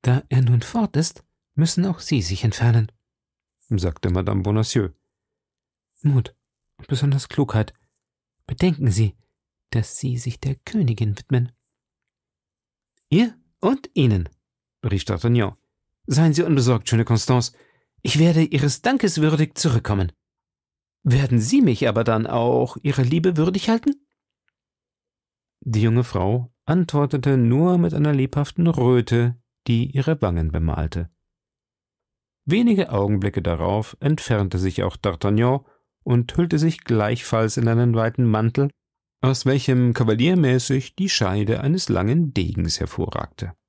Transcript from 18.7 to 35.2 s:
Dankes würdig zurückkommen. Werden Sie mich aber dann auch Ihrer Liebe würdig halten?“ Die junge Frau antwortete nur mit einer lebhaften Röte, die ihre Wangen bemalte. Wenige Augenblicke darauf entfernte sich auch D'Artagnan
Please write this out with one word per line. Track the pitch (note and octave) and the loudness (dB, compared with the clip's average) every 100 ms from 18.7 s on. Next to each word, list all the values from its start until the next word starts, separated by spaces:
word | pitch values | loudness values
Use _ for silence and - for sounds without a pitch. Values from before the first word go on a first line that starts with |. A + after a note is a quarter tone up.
| - | -2
Dankes | A#3 C4 G#3 E3 | -2 0 0 2
würdig | D#3 D#3 D#3 - | 2 2 -2 0
zurückkommen. | D#3+ A#2 - G2+ F2+ - _ _ _ _ _ _ _ _ | 0 0 0 -2 -2 -6 _ _ _ _ _ _ _ _
Werden | - B2+ C#3 A#2+ | 0 2 2 0
Sie | A2+ C#4 | 2 4
mich | G#3+ A2+ B2 | 4 2 0
aber | G#2 | 0
dann | A#2 A2+ A2+ | 0 0 -2
auch | A#2+ A#2+ B2 B2+ - | -2 0 0 -2 -4
Ihrer | D3 C#3 | -4 0
Liebe | B2 E3 F3+ D#3+ | 0 2 0 0
würdig | E3 F#3+ - | 0 0 0
halten?“ | A3+ C#4+ C#4 _ _ _ _ _ _ _ _ _ _ _ _ _ _ _ _ | 0 0 -4 _ _ _ _ _ _ _ _ _ _ _ _ _ _ _ _
Die | - A2 | -4 0
junge | A2+ A#2 A#2+ | 2 2 0
Frau | F#2+ F#2 B2 B2 _ - | -2 0 -2 -4 _ -2
antwortete | E3+ F3 D3 C#3+ D3 C3+ C3+ | 0 0 0 0 0 0 2
nur | A#2 C3 E3+ F3+ | 4 2 2 2
mit | E3+ | 0
einer | D#3 D3+ | 0 0
lebhaften | C#3 C3+ D3 C#3+ - E3+ | 0 0 -2 -4 0 0
Röte, | D#3+ B2 B2 A#2 A#2 A#2+ A#2+ _ _ - | 2 4 2 2 0 0 -2 _ _ -2
die | A#2 A#2+ | 0 0
ihre | C3+ D3 D#3 | -2 -2 0
Wangen | G2 E2+ D#2+ | 0 0 -2
bemalte. | D#2+ D#2+ D2+ D#2 E2+ E2+ _ _ _ _ _ _ _ _ _ _ _ _ _ - | 0 -2 -2 -4 -6 -8 _ _ _ _ _ _ _ _ _ _ _ _ _ -2
Wenige | F#3+ A#3+ G3 - | 2 4 2 0
Augenblicke | G#2 G2+ G2+ G2 - | -2 0 0 0 -2
darauf | F2+ E2 E2+ G#2 G#2+ - | -4 -2 -2 -2 -4 -4
entfernte | C#3 D#3 - A2 G2 F#2 | -2 -2 -2 -2 0 -2
sich | F#2+ F2+ | -2 -2
auch | F#2 - | -4 -4
D'Artagnan | G2+ E2+ | -6 -2